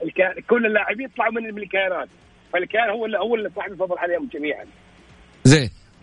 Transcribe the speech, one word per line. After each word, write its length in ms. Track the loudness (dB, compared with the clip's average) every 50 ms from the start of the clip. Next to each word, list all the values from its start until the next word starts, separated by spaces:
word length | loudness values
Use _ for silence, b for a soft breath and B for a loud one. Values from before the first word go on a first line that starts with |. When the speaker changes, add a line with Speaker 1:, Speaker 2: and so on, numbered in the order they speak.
| -10
Speaker 1:
الك-، 420 | -4 0 0 0 0 0 -4 0
كل 180 | 2 2 4 4
اللاعبين 400 | 4 2 2 0 0 -4 -4 -6
يطلعوا 260 | -8 -4 -2 -2 -2
من، 120 | -2 -4 -6
من 200 | -8 -8 -10 -8
الكيانات. 460 | -4 -2 0 0 0 -2 -4 -6 -8 _ _ _ -20 _ _ _ _ -4
فالكيان 360 | -4 -2 -2 0 0 0 0
هو 160 | 0 -2 -2
اللي، 120 | 0 0
هو 180 | 0 0 2 0
اللي 140 | 0 -2 -2 -6
صاحب 160 | -8 -10 -8
الفضل 260 | -6 -4 -2 -2 -2
عليهم 320 | -2 -2 0 0 -2 -2 -4 -6
جميعًا. 320 | -4 -4 -4 -4 -6 -8 -16 -20 -20 -20 -20 -20 -20 -20 -20 -20 -20 -20 -20 -4 4 6
Speaker 2:
زين. 260 | 6 6 6 4 0 -8 -12 -20 -20 -20 _